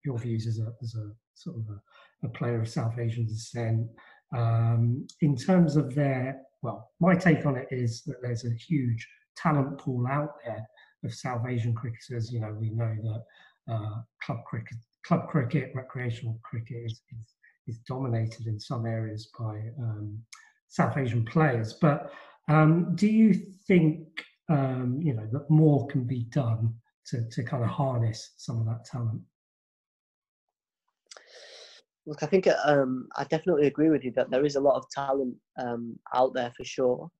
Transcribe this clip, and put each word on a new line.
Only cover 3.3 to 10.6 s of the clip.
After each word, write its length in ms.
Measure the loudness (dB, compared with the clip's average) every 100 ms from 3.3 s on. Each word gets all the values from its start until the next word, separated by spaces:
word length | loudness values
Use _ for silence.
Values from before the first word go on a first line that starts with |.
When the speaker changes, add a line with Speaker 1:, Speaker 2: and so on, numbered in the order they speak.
| -6 -8 -6 -2 0 -2 -10 -20 _ _
Speaker 1:
um, 720 | -2 2 2 4 4 2 0 -6 0
in 160 | 2 2
terms 400 | 4 6 6 4
of 180 | 0
their, 460 | 0 0 0 -2 -6 -16 _
well, 280 | -10 -10 -16 _
my 140 | 4
take 300 | 6 6 4
on 100 | 2 -2
it 120 | -4
is 320 | -4 -4 -4 -10
that 160 | -8
there's 240 | -6 -6 -4
a 80 |
huge 520 | -8 -2 0 0 -2 -6 _ _ -4
talent 400 | 0 2 0 -4
pool 280 | -6 -2 -2
out 200 | -2 -4 -8
there 220 | -10 -10